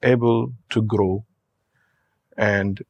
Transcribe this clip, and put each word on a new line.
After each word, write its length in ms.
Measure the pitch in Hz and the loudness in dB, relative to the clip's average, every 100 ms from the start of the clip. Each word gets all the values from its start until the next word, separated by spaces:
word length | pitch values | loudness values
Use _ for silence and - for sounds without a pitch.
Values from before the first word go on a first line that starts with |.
able 500 | 123 127 117 117 123 123 - | 2 2 2 0 -2 -8 -6
to 120 | 117 | -2
grow 420 | 107 107 98 98 110 _ _ _ _ _ _ _ _ _ _ - | 0 0 0 -2 -8 _ _ _ _ _ _ _ _ _ _ -2
and 460 | 104 101 98 98 - | 0 0 -2 -6 -12